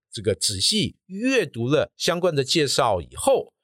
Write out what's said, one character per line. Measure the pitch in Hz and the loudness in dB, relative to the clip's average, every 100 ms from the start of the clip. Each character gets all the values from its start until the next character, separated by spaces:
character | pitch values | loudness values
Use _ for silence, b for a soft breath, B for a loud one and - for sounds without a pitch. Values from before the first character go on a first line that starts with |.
| _ | _
这 | - | -6
个 | 101 | -2
仔 | 98 - 98 | -2 -2 -2
细 | - 214 135 - - | 0 0 -2 -6 -14
阅 | 190 254 262 156 | -6 0 0 -2
读 | 113 120 | -4 0
了 | 147 101 - | 2 0 -2
相 | - 170 | -4 0
关 | 180 | 0
的 | 143 | 0
介 | 131 165 139 | 0 0 2
绍 | - 127 92 | 2 2 0
以 | 67 | -4
后， | - - 240 - _ | -2 2 2 0 _